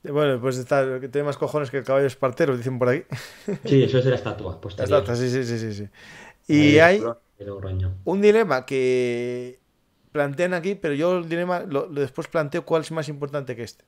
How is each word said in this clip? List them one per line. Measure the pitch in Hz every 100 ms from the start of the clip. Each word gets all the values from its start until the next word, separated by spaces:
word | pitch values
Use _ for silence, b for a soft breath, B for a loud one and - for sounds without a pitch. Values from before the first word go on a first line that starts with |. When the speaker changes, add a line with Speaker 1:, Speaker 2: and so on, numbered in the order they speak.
Speaker 1:
Eh, | -
bueno, | 143 147 127
pues | 131 127
está, | 123 143 135 127
que | 131
tiene | 139 147
más | 139
cojones | 143 151 135
que | 139
el |
caballo | 120 135 139
espartero, | - 135 123 156 123
dicen | 120 127
por | 123
ahí. | 139 -
<laughs> | - - - - 196
Speaker 2:
Sí, | - 139
eso | 113 127
es |
de | 127
la | 123
estatua | 113 101 92
Speaker 1:
La | 87
Speaker 2:
posterior. | 101 95 - 143
Speaker 1:
estatua, | 98 120
sí, | 127
sí, | 131
sí, | 120 117
sí, | 110
sí. | 101 101 B B B B B -
Y | 147 147 147
Speaker 2:
Ahí |
Speaker 1:
hay | 165 202 226 - _ _
Speaker 2:
el | 101
Logroño. | 98 95 92 92 -
Speaker 1:
un | - 190
dilema | 208 214 208 131 -
que | 135 127 127 123 120 120 123 123 127 _ _ _ _ _
plantean | 151 143 139 180
aquí, | 180 175
pero | 196 165
yo | 143 170 180
el | 165
dilema | 170 180 175
lo, | - 139 185
lo | 143
después | 135 - 156
planteo | 165 147 170
cuál | 165 165
es | 151
más | 160 151
importante | 143 143 143 131 117
que |
este. | 113 -